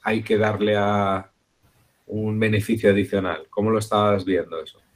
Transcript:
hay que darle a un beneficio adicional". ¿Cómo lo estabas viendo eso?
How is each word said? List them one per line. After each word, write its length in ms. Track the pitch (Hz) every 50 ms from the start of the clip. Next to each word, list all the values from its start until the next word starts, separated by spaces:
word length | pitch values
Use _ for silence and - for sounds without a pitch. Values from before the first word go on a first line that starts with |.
| -
hay 180 | 110 110 110 110
que 140 | - 110
darle 380 | 104 107 107 104 98 104 107 104
a 520 | 101 101 101 104 101 101 98 98 95 - - _ _ _ _ _ _ _ _ _ _ _ _ _ _ _
un 320 | - 107 107 107 107 107 110
beneficio 500 | 110 107 107 107 - - 113 107 - 104
adicional". 580 | 98 101 95 - 101 98 92 90 82 76 - -
¿Cómo 200 | - 104 104 110
lo 100 | 113 107
estabas 460 | 104 - 110 104 104 104 101 95 90
viendo 360 | 95 92 85 82 82 82 80
eso? 180 | 69 - - _ _ _ _